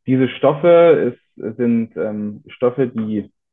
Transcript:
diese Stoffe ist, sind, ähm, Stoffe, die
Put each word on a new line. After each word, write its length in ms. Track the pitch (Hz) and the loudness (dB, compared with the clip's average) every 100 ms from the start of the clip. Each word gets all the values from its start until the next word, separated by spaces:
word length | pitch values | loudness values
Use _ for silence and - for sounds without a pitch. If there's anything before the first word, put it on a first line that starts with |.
| - | -2
diese 220 | 131 127 | 0 0
Stoffe 840 | - 139 151 170 170 170 87 113 | 0 -2 2 4 6 6 4 0
ist, 440 | - _ - 107 113 | -6 _ -12 -10 -4
sind, 360 | 120 117 113 - | 0 0 -2 -6
ähm, 480 | 107 107 104 104 - | -6 -6 -10 -12 -16
Stoffe, 380 | - 123 131 123 | -4 -2 -2 -4
die 440 | 113 110 107 101 _ _ | -4 -6 -6 -8 _ _